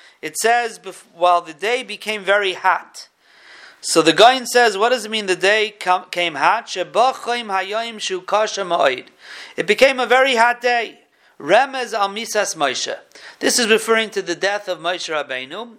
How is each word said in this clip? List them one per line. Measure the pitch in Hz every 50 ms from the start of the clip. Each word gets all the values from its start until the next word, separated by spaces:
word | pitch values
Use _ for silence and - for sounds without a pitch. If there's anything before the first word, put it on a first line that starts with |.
| _ - _ _
it | - 156 151 -
says, | - 220 233 240 240 226 202 175
bef-, | - 190 180 - - _ _
"while | 170 175 180 175 175
the | 165 160 156
day | 147 180 214 240 262 254
became | 196 208 - - 208 214 214 190
very | 175 196 208 202 190 180
hot." | - - 185 170 170 - - _ - - _ _ _ _ _ _ _ _ - - - - - - _
So | - - - 165
the | 160 160
Gaon | 151 - 208 240 262 262 240 -
says, | - 240 240 226 202
what | 190 208 240
does | 254 247 208
it | 214
mean | 220 220 208 190
the | 180
day | 165 175 190 208 220 214 214
com-, | 208 _ - 180 180 185 180 -
came | - 175 175 170 156
hot? | 139 147 170 196 226 226 -
"Sheba | - 190 175 156 147 196 233 262 254
chaim | - - 226 240 240 233 214
hayoim | 190 190 190 190 202 220 233 233 226 208
shu | - - 185 180
kasha | 180 - 185 208 220 208 - 196
ma'od." | 196 180 170 175 156 143 127 123 - - _ _ - - - - - - -
It | - 165 165
became | 214 - 262 269 262 254
a | 247 214
very | 240 262 262 269 254
hot | 226 233 240 240 240
day. | - 247 240 233 226 - - - _ _ _ _ _ _ _ _
Remez | 139 143 180 226 269 269 262 262 247 220 202
al | 220 202 196
misas | 196 214 226 220 - 214 196 190 -
Moshe. | 160 147 135 123 - - - - - - _ _ - - - - _
This | - - - -
is | 240 208
referring | 226 208 - - 226 220 220 208
to | - 202 180
the | 170 170
death | 160 175 190 202 208 202 190
of | 180 160
Moshe | 160 170 185 170 - -
Rabbeinu. | 160 151 143 131 131 127 131 131 151 202 240 233 220